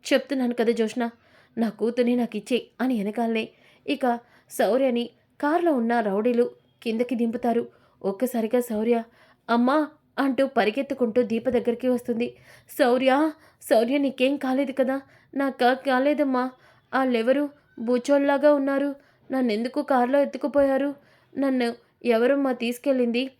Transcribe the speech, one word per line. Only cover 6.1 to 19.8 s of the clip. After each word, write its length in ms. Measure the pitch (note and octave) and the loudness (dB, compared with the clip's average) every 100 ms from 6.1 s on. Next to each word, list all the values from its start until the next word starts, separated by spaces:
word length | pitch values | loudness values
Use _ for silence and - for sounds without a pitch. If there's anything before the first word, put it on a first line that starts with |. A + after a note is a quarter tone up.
| F#3+ A3 A#3 A#3+ - _ _ | 0 0 2 0 -2 _ _
కిందకి 340 | A#3 A3+ A#3+ A#3+ | -6 -4 -2 -2
దింపుతారు. 480 | A#3 A#3 A#3+ A#3 A#3+ _ _ _ | -2 -2 -2 -2 -4 _ _ _
ఒక్కసారిగా 600 | F#3+ G3 B3+ A#3+ A3 B3 | -8 -4 -4 -2 -2 -2
శౌర్య, 360 | A#3+ G#3+ A3 A#3+ A3+ _ _ _ - | -2 -4 0 -2 -2 _ _ _ -2
"అమ్మా" 280 | A#3 B3 D4+ D4 - _ - | 0 2 2 -2 -8 _ -4
అంటూ 240 | C#4 B3 C4+ | -2 0 0
పరిగెత్తుకుంటూ 720 | C4+ G3+ G#3+ C#4 C4+ A#3+ A3 | 2 0 0 -6 -2 0 0
దీప 260 | A3 A3+ A#3+ | 0 -2 0
దగ్గరికి 380 | A#3+ A#3+ A#3 B3+ | -2 -2 -2 0
వస్తుంది. 400 | B3 A#3+ A#3 A#3+ - - - _ - | -2 -2 -4 -4 -8 -20 -20 _ 0
"శౌర్య, 340 | C4 B3 C4 C4 D#4 - - _ | 2 4 4 4 2 -2 -20 _
శౌర్య 340 | - A#3 A#3 C#4+ | 2 2 4 0
నీకేం 380 | C#4 C4 B3+ C#4 | -2 0 0 0
కాలేదు 340 | C4 C4 C#4 | -2 -2 -2
కదా?" 260 | C4 B3+ C4+ - _ _ | 0 -2 -2 -8 _ _
"నాకా 360 | C4+ C#4 C4+ B3 | -4 -4 2 2
కాలేదమ్మా, 720 | C4 C4+ B3+ C#4 D4 C#4 B3+ B3+ B3+ _ _ _ | 2 0 2 2 2 0 0 -2 -8 _ _ _
ఆళ్ళెవరు 540 | B3+ C4 A#3 A3+ C4+ D4 - _ - | -2 0 0 2 0 0 -8 _ -10
బూచోళ్ళలాగా 720 | A3+ B3 B3 C#4+ C#4 C#4 D4 | -2 -2 2 2 4 4 4
ఉన్నారు, 420 | D4 C4+ C#4 C#4+ C#4 _ _ _ | 4 2 -2 -2 -6 _ _ _
నన్నెందుకు 520 | C4 B3+ G#3+ A#3+ D4 | -2 0 0 -2 -4